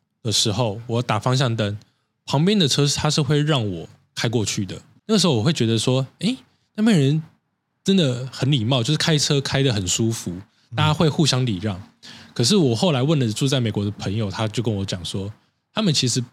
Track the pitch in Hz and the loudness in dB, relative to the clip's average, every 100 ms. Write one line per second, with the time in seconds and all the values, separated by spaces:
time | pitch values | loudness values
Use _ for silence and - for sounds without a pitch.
0 | _ _ 113 - 113 98 113 107 117 117 | _ _ -4 0 0 0 -2 -4 -4 -4
1 | 117 107 127 127 127 113 104 104 - _ | -2 -2 0 0 0 0 -2 -4 -12 _
2 | _ _ - 135 180 214 139 143 143 - | _ _ -4 0 2 2 2 2 0 0
3 | 151 156 139 147 151 139 104 85 78 - | 0 0 0 0 0 0 -2 -6 -10 -18
4 | _ - 117 117 98 - 92 80 - _ | _ -6 -2 -2 -2 -4 -6 -10 -18 _
5 | - 214 175 117 131 156 113 113 127 131 | -2 2 2 2 2 2 0 0 0 0
6 | 131 - 208 262 - _ _ - 226 170 | -2 -4 -4 -4 -10 _ _ 0 2 4
7 | 135 156 160 _ _ _ _ _ - 190 | 4 0 -4 _ _ _ _ _ 0 2
8 | 139 123 131 - 131 139 107 131 117 156 | 2 -2 -8 -4 0 0 2 0 0 0
9 | - 151 - 143 - 139 139 104 90 - | 2 2 2 0 0 0 0 0 -2 0
10 | 113 110 95 87 - _ _ 117 151 151 | 0 -2 -6 -10 -14 _ _ 0 2 4
11 | 160 156 143 127 123 90 107 92 - _ | 2 2 2 2 0 -2 -4 -6 -12 _
12 | - - - - 120 202 135 110 190 131 | -20 -20 -8 -2 2 4 4 2 2 2
13 | 139 151 113 104 135 135 113 104 101 - | 2 2 0 0 0 2 0 0 -2 -4
14 | 101 110 101 87 110 110 110 101 95 92 | -4 -4 -4 -4 -4 -2 -2 -2 -4 -6
15 | 82 101 101 - _ _ _ - 202 135 | -8 -8 -8 -12 _ _ _ -2 0 0
16 | 123 127 120 | 0 -2 -4